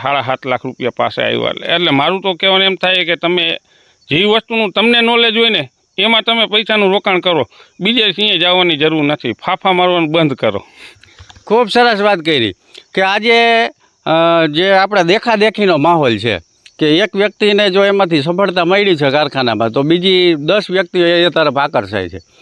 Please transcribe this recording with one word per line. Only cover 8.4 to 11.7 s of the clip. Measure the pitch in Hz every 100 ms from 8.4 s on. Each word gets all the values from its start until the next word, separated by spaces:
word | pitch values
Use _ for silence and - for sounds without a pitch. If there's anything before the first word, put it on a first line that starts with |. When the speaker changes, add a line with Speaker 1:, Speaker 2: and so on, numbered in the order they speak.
| 175 185 180 147
Speaker 1:
જરૂર | 156 160
નથી, | 147 - 123
ફાફા | 104 - 185 196
મારવાનું | 180 180 175 156
બંધ | 165 156
કરો. | 127 113 98 - - - - _ - - - -
Speaker 2:
ખૂબ | 220
સરસ | 214